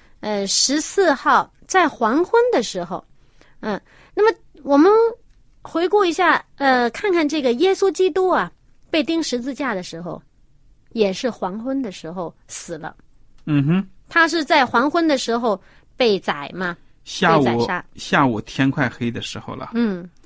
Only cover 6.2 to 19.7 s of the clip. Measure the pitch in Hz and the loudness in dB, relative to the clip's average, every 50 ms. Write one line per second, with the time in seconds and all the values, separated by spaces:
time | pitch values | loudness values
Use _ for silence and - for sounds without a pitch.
6.2 | 359 330 262 - - _ - - 277 269 254 247 240 233 233 - - 415 349 339 | 2 2 2 0 -2 _ -8 -2 0 2 2 2 2 0 -2 -4 -2 0 0 0
7.2 | 311 277 311 311 254 240 240 240 349 392 381 - 392 381 302 - 370 370 294 381 | 0 0 -2 -2 0 0 0 2 2 2 2 2 2 0 2 2 0 0 2 0
8.2 | 370 370 320 233 180 170 - _ _ _ _ _ _ _ - 320 247 320 330 330 | 0 2 2 0 -2 -4 -8 _ _ _ _ _ _ _ -2 -2 0 0 -2 -2
9.2 | 302 - 247 247 233 277 254 - 285 254 208 180 180 - 165 165 175 165 151 170 | -2 -2 -4 -6 -6 -6 -8 -6 -6 -4 -4 -6 -8 -10 -12 -12 -10 -10 -12 -12
10.2 | - _ _ _ _ _ _ _ _ _ _ _ _ _ - 226 208 190 185 - | -14 _ _ _ _ _ _ _ _ _ _ _ _ _ -2 0 0 0 0 -2
11.2 | - 240 - - 208 180 185 220 226 262 269 277 262 202 185 - - 160 180 185 | -4 -6 -6 -6 -8 -8 -8 -8 -6 -6 -4 -4 -4 -6 -10 -12 -14 -12 -10 -8
12.2 | 170 160 - _ _ - - - - - 165 151 165 - - - - _ _ - | -10 -10 -12 _ _ -12 -10 -10 -10 -10 -10 -12 -12 -14 -14 -16 -20 _ _ -20
13.2 | - _ - - - 160 151 143 139 151 175 190 190 - - - - - - 339 | -20 _ -20 -12 -4 0 0 2 2 2 0 0 -2 -4 -10 -20 -14 -2 2 2
14.2 | 330 320 330 330 285 - 339 294 254 240 - 233 262 302 339 339 330 311 277 247 | 2 2 2 -2 0 2 2 2 2 2 2 0 0 2 2 2 2 2 0 0
15.2 | - 240 226 233 240 247 196 - - - - _ _ _ - - 254 226 202 175 | 0 -2 -2 -2 0 -2 -2 -2 -6 -12 -20 _ _ _ -4 0 2 2 2 0
16.2 | - - 160 143 143 - - 175 185 175 170 - - - _ _ _ - - - | 0 -4 -4 -4 -8 -12 -8 -8 -6 -6 -8 -10 -14 -20 _ _ _ -14 -4 2
17.2 | 190 170 165 156 135 120 117 117 117 - 180 175 - - - - - - - 165 | 4 4 6 4 4 2 2 0 0 -2 -2 -6 -8 -12 -16 -16 -6 0 2 2
18.2 | 143 127 110 104 - - - - 135 135 131 156 135 117 - - 120 117 113 117 | 2 2 0 -2 -6 -6 -2 0 0 0 0 0 -2 -4 -4 -4 -6 -6 -4 -6
19.2 | 107 - - 110 - - - - - - | -8 -10 -12 -12 -12 -12 -12 -12 -12 -6